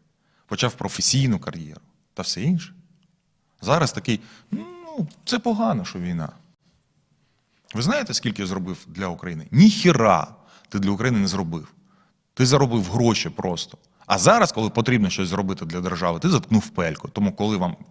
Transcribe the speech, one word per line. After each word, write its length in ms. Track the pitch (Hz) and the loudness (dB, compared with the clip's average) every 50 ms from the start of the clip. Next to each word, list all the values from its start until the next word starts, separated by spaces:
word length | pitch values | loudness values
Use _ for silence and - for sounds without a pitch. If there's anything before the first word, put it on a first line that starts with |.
| _ _ _ _ _ _ _ _ _ | _ _ _ _ _ _ _ _ _
Почав 280 | - 107 - - 117 - | -8 -4 -2 -2 -2 -2
професійну 640 | - - 98 - - - - - 135 135 127 104 87 | -4 -8 -6 -4 -2 -2 0 2 2 2 2 0 -2
кар'єру 420 | - - 82 85 78 73 78 82 _ _ _ _ _ _ - | -4 -8 -12 -12 -14 -16 -18 -20 _ _ _ _ _ _ -12
та 80 | - | -10
все 200 | 92 - - 90 | -8 -8 -6 -4
інше. 320 | 110 165 185 165 - - - - _ _ _ _ _ _ _ _ _ _ _ _ _ _ _ - | -2 0 0 -2 -4 -8 -20 -20 _ _ _ _ _ _ _ _ _ _ _ _ _ _ _ -8
Зараз 320 | - 98 143 170 156 120 | -2 0 2 2 2 0
такий: 280 | - 107 - - 113 104 - - - - _ - | -2 -4 -4 -2 -4 -4 -4 -12 -20 -20 _ -10
"Ну, 580 | 202 - - 359 359 - 349 330 311 269 165 147 - _ - | -10 -10 -10 -12 -18 -20 -18 -12 -8 -8 -8 -8 -8 _ -8
це 140 | - 247 240 | -4 -4 -4
погано, 460 | - 240 220 208 226 226 170 110 90 | -2 -2 -2 -2 0 -2 -2 -2 -4
що 140 | - - 92 | -8 -8 -8
війна". 340 | - 175 - 85 78 - - - _ _ _ _ _ _ _ _ _ _ _ _ _ _ _ _ _ _ _ _ _ _ _ _ _ - - | -6 -4 -4 -4 -6 -8 -12 -18 _ _ _ _ _ _ _ _ _ _ _ _ _ _ _ _ _ _ _ _ _ _ _ _ _ -10 -6
Ви 80 | 107 | -4
знаєте, 320 | 123 180 269 294 240 - 120 | -2 0 0 -2 -2 -4 -6
скільки 280 | - - 117 95 - | -4 -4 -4 -4 -4
я 40 | 101 | -4
зробив 400 | 90 95 95 90 95 90 - - | -4 -4 -4 -6 -6 -10 -12 -14
для 200 | - 82 92 98 | -14 -10 -6 -6
України? 400 | 90 85 - - 90 85 78 78 - | -6 -6 -8 -10 -10 -10 -10 -8 0
Ніхіра 840 | - 135 202 220 208 - - 180 151 123 113 107 90 80 76 - - - _ _ - - _ - | 6 8 8 8 8 6 4 4 4 6 6 6 6 6 2 -2 -10 -20 _ _ -20 -20 _ -8
ти 100 | - 101 | -4 -2
для 120 | 98 98 | -2 -2
України 280 | 101 90 113 131 123 107 | -2 0 0 0 2 2
не 100 | 98 92 | 0 0
зробив. 400 | 90 98 92 82 82 80 76 - _ _ _ _ _ _ _ _ _ _ _ _ - | -2 -4 -4 -4 -6 -8 -10 -12 _ _ _ _ _ _ _ _ _ _ _ _ 0
Ти 120 | - 131 | 2 2
заробив 380 | 123 139 139 139 123 117 113 95 | 4 6 4 4 4 2 -2 -2
гроші 460 | 90 95 - 120 117 104 - - 82 | 0 0 2 4 4 4 2 -2 -6
просто. 480 | - - - 92 87 80 - - - _ _ _ _ _ - | -8 -6 -4 -4 -4 -6 -8 -12 -16 _ _ _ _ _ -4
А 120 | - 101 92 | -2 0 4
зараз, 340 | 87 185 220 233 202 - | 4 4 6 6 4 0
коли 180 | - 110 110 101 | 0 -2 -2 0
потрібно 400 | - 117 113 123 123 117 104 90 | 0 0 2 2 2 2 2 0
щось 180 | - - 95 85 | 0 -2 -4 -2
зробити 360 | 92 95 98 95 95 - 87 | -2 -2 -2 -4 -4 -6 -8
для 160 | 80 85 90 | -8 -8 -6
держави, 380 | 90 92 87 85 92 87 85 82 | -4 -4 -4 -2 -2 -2 -2 0
ти 120 | - 180 | 0 2
заткнув 380 | 180 113 - - 110 104 - - | 2 2 2 4 2 2 2 0
пельку. 400 | - - 87 80 76 - - - | -4 -2 -2 -2 -2 -6 -10 -8
Тому, 240 | - 104 104 98 | -4 -2 -2 -2
коли 240 | - - 101 107 107 | 0 -2 -2 0 0
вам 200 | 92 90 87 82 - - - | 0 -2 -4 -6 -8 -14 -14